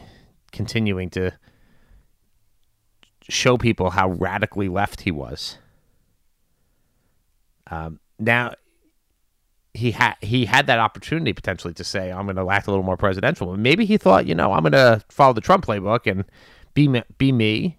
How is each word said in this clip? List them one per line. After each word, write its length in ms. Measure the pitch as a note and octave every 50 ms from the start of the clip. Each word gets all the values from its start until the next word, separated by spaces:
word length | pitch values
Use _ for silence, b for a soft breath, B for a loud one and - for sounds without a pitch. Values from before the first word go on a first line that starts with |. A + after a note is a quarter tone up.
| b b b b b b b b _ _
continuing 580 | - - G2+ - - A2+ A2 G#2 F#2+ F#2 F#2 E2+
to 200 | - A2+ A2+ A2 - _ _ _ _ _ _ _ _ _ _ _ - _ _ _ _ _ _ _ _ _ _ _ _ _ _ _ _ _ _ _ _ _ _ _ _ _ _ -
show 280 | - - - B2+ B2
people 320 | A2+ B2 A#2 G#2 - F#2 F2+
how 200 | F2 G2 F#2+ F#2
radically 600 | F2+ E2+ F#2 F2+ F#2+ G#2 G#2+ - - G2+ G2+ F#2
left 320 | F2+ G2 G#2 - - -
he 100 | - G2
was. 460 | D#2+ C#2+ C2 A#1 D2 - - - - - _ _ _ _ _ _ _ _ _ _ _ _ _ _ _ _ _ _ _ _ _ _ _ _ _ _ _ _ _ _ _ _ _ _ _ _ _ _ _ _ _ -
Um, 300 | E2 D#2+ D#2+ E2 D#2 - _ _ _
now, 360 | - A2 A2+ A#2 A#2+ B2 A#2 - - _ _ _ _ _ _ _ _ _ _ _ _ _ _ _ _ _ _ _ _ _ _ -
he 140 | G#2 A#2+ A#2+
ha-, 260 | F#2+ - A#2+ A2 - -
he 240 | - G#2 A#2+ B2+ A#2+
had 220 | F#2+ A#2+ C#3 C#3+
that 120 | C3+ B2 A2+
opportunity 540 | A2 G#2+ - G2+ - - D3 E3 D#3+ A#2 F2
potentially 400 | - - G#2 F#2 - - F2 E2
to 80 | - F2+
say, 280 | - - G2 F#2 F#2
"I'm 140 | F2+ F#2 G2+
gonna 220 | G2 F#2 F#2+ F#2 F2+
act 180 | G2 G2+ -
a 40 | G#2+
little 120 | G2 G2 F#2+
more 140 | F#2 F#2
presidential." 580 | - G#2+ G2 F#2 G2 A2 C3+ E3+ - G2 F2 F#2
Maybe 300 | G2+ G#2+ B2+ E3 G#3+ A#3
he 120 | F#3+ G#3+
thought, 280 | G3+ - F#3 F#3+ - -
you 80 | - -
know, 180 | - D2+ -
"I'm 120 | G2 - D#3
gonna 400 | D3+ D3 C3+ B2+ A#2+ A2+ G#2+ -
follow 260 | _ - - C#3 C3 A#2+
the 80 | A2
Trump 240 | - - F#3 F#3+ -
playbook 440 | - G#2+ G2+ F2+ G2+ A2+ B2 - G#2+
and 160 | F#2+ F#2+ - b b b b b b b b b _
be 140 | C#3+ D3
me, 160 | C#3 B2+ A#2 - - -
be 140 | - C#3 C3+
me," 460 | C3 A#2 A2 G#2+ G#2+ - - F3+ -